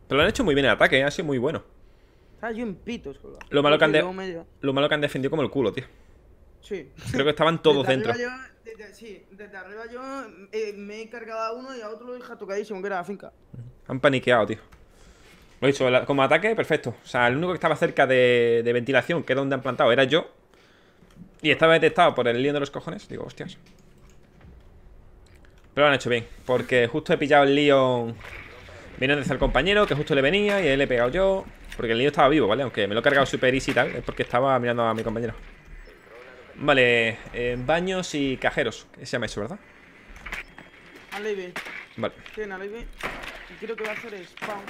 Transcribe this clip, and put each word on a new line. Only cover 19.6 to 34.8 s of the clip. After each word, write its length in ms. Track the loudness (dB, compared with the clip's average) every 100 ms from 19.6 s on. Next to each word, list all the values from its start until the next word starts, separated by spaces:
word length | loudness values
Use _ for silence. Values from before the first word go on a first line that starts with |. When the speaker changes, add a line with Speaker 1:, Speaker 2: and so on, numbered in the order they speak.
Speaker 1:
plantado, 300 | -4 2 4
era 120 | 4
yo. 260 | 4 2 -2 _ _ _ _ _ _ _ _ -20 -20 _
Y 80 | 0
estaba 240 | 4 6
detectado 400 | 6 4 4 4
por 120 | 4 0
el 140 | 2
Leon 120 | 0
de 60 | 0
los 100 | -4
cojones. 360 | -8 -12 -14 -12
Digo, 160 | -14
hostias. 340 | -12 -14 -16 -16 -20 -20 -20 -20 -20 -20 -20 _ -20 -20 -20 -20 -20 -20 -20 -20 -20 -20 -20 -20 -10
Pero 120 | 2 4
lo 20 |
han 40 | 4
hecho 120 | 0
bien, 160 | -2 -4 -12 -2
porque 400 | -2 2 2 2
justo 240 | 0 -2
he 60 | 0
pillado 260 | 4 6
el 100 | 6
Leon. 600 | 4 6 6 4 2 -2 -8 -14 -18 -18 -20 -20 -20 -16 -4
Viene 180 | 0 0
desde 160 | 0
el 40 | -2
compañero, 480 | 0 2 2 2 2
que 80 |
justo 200 | 0 0
le 80 | 2
venía, 400 | 2 2 0 0
y 60 | 2
él 100 | 2
le 60 |
he 40 | 2
pegado 220 | 2 0
yo. 340 | 2 0 0 -4 -16 -16 -6
Porque 160 | -2
el 60 | 0
Leon 100 | 2
estaba 200 | 4 6
vivo, 180 | 6 4
¿vale? 140 | 2
Aunque 240 | -2 -2 -2
me 60 |
lo 60 | 2
he 20 |
cargado 220 | 2 4 2
super 280 | 2 2
easy 160 | 2 0
y 40 |
tal, 140 | 0 0
es 80 | -2
porque 200 | -8 -6
estaba 360 | -2 0 2 0
mirando 240 | 0 0